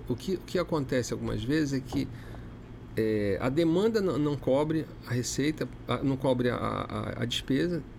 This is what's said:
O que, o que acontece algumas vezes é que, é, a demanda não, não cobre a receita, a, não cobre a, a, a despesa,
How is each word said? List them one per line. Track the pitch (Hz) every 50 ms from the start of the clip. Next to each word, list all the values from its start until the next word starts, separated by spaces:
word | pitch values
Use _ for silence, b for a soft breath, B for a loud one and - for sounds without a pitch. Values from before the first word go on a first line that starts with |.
| - -
O | 123
que, | 117 - - 190
o | -
que | - - - 180
acontece | 170 170 170 156 135 117 131 127 - -
algumas | 120 113 117 113 113 110 110
vezes | 120 147 160 151 135 139
é | 131
que, | 127 - - 143 - - B B B B B B B B B B - - - - - - -
é, | - 113 110 110 107 104 101 98 -
a | - 131
demanda | 131 160 170 165 160 180 208 226 220 220
não, | 196 180 131 135
não | 147 147 147 135
cobre | - 131 127 139 151 156 160 160 151 - - - -
a | - 123
receita, | 123 117 - - - 135 151 156 - - 123 - - - -
a, | 123 123
não | 143 135 135
cobre | 131 - 139 131 123 120 123
a, | 117
a, | - - 110 104 98 98 - - 107 107 101 - - 120
a |
despesa, | 123 - - - - 131 139 160 175 175 156 135 - -